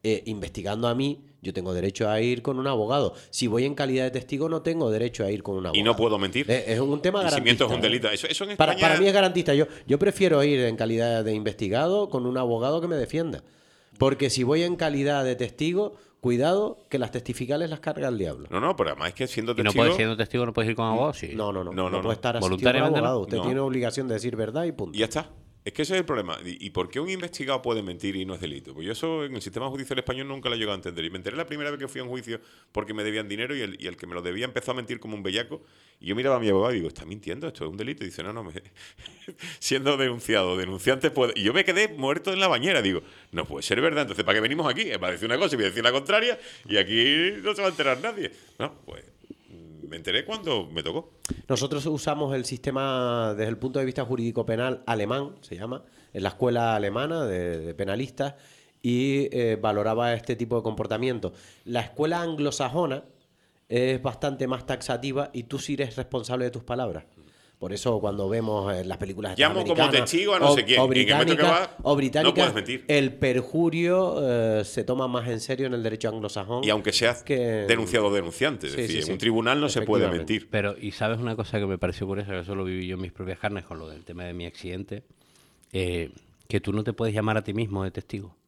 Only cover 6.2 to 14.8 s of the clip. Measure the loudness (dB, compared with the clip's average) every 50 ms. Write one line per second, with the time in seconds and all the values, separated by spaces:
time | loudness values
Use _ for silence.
6.2 | 0 0 0 -2 0 2 0 0 2 0 0 0 2 0 0 0 0 0 0 2
7.2 | 2 2 2 4 6 4 6 6 4 2 4 2 2 2 2 2 0 0 -2 -2
8.2 | -2 -4 -4 -4 -4 -6 2 4 4 4 6 4 4 4 6 6 4 6 6 6
9.2 | 4 4 4 2 2 4 4 4 4 2 -2 -14 0 0 2 4 4 2 4 4
10.2 | 4 6 6 6 6 6 4 4 4 2 2 0 0 2 2 2 2 2 2 2
11.2 | 2 0 0 0 0 -2 -2 -2 -2 0 2 2 2 2 2 2 0 0 -2 -2
12.2 | 0 0 0 0 2 2 2 2 2 0 0 0 0 0 0 -2 -2 -2 -2 -2
13.2 | -2 -2 -4 -8 -10 -18 _ _ _ _ _ _ _ _ 2 4 6 6 6 4
14.2 | 2 0 2 2 2 4 4 4 4 2 0 0